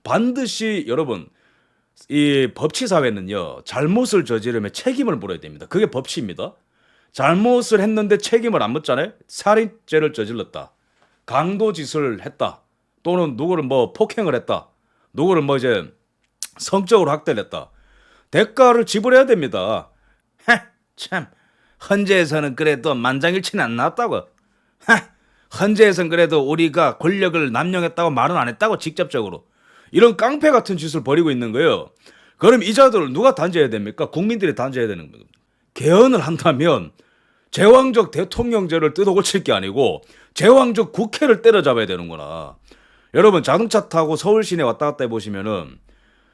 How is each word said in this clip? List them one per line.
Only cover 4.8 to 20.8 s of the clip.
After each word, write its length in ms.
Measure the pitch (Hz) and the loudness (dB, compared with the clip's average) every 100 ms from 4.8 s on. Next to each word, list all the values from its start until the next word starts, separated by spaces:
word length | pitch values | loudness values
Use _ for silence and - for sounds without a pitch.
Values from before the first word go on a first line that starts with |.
| - 262 247 139 | -6 -4 -4 -4
물어야 240 | 95 85 | -8 -12
됩니다. 260 | 78 76 - | -14 -20 -6
그게 200 | 180 214 | -2 -2
법치입니다. 680 | 127 143 - 110 82 127 - _ _ _ _ _ | -2 -8 -8 -8 -8 -12 -12 _ _ _ _ _
잘못을 720 | - 135 175 226 247 240 214 | -2 0 2 2 2 2 2
했는데 360 | 208 214 208 202 | 2 0 0 0
책임을 440 | - 226 233 180 | 2 -2 0 -2
안 100 | 107 | -2
묻잖아요. 420 | 135 - 127 180 - _ | -4 -4 -4 -4 -10 _
살인죄를 840 | - 202 214 226 - - 156 151 | -4 0 2 0 -6 -4 -2 0
저질렀다, 600 | 151 107 117 92 73 67 _ _ _ _ _ - | -2 -6 -8 -10 -12 -18 _ _ _ _ _ -6
강도짓을 1000 | 123 165 196 220 165 135 156 143 104 | -2 -2 -2 -2 -4 -6 -4 -4 -6
했다, 380 | 139 - 113 - _ _ _ _ | -10 -8 -8 -8 _ _ _ _
또는 320 | 165 180 165 117 | -4 -2 -2 -4
누구를 260 | 160 175 | -2 -2
뭐 300 | 135 135 113 | 0 0 0
폭행을 420 | - 107 - 190 123 | 0 -2 -2 -2 -2
했다, 340 | - 95 - _ _ _ _ | -2 -6 -6 _ _ _ _
누구를 280 | - 170 175 | -4 0 0
뭐 140 | 143 139 | 0 0
이제 340 | 127 107 80 _ _ _ _ _ - - | 0 -2 -4 _ _ _ _ _ -16 -14
성적으로 540 | - 196 185 220 151 | -4 -2 2 2 2
학대를 340 | 147 - 117 95 | -2 -2 -4 -6
했다. 240 | 82 67 _ _ _ _ _ _ | -10 -12 _ _ _ _ _ _
대가를 540 | 147 214 - 254 240 226 | 0 0 4 4 4 2
지불해야 400 | 208 226 254 269 | -2 4 4 6
됩니다. 640 | 214 135 98 95 101 - _ _ _ _ _ - | 2 0 -4 -4 -4 -8 _ _ _ _ _ 0
하, 200 | 233 - _ | 0 -2 _